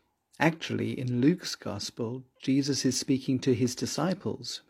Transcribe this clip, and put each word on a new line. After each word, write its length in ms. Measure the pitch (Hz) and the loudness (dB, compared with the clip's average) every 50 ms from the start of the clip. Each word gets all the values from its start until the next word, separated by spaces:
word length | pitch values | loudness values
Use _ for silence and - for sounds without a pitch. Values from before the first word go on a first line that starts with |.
| _ _ _ _ _ _ _ | _ _ _ _ _ _ _
Actually, 600 | - - 165 160 - - - 113 107 110 113 120 131 | 2 2 2 2 0 -4 -4 -2 -2 -2 -2 -4 -4
in 220 | 131 123 123 120 | -2 -2 2 4
Luke's 340 | 123 151 180 180 - - - | 6 6 4 4 0 -8 -10
Gospel, 680 | - - 107 101 101 - - - - 120 110 123 131 127 _ _ _ | -8 -8 -8 -6 -6 -6 -8 -6 -6 -6 -6 -6 -8 -12 _ _ _
Jesus 420 | - 135 131 143 135 139 135 - - | -2 0 2 2 2 2 0 0 0
is 160 | 131 127 - | 0 0 0
speaking 400 | - - 135 131 - - 131 120 | 0 0 0 0 0 0 0 2
to 160 | - 135 123 | 2 2 2
his 180 | 104 127 120 - | 4 2 0 0
disciples 880 | - 120 117 - - 151 185 180 - - 107 - - 123 - - - - | -2 -4 -4 -2 0 0 0 0 -2 -4 -6 -6 -6 -8 -10 -12 -12 -12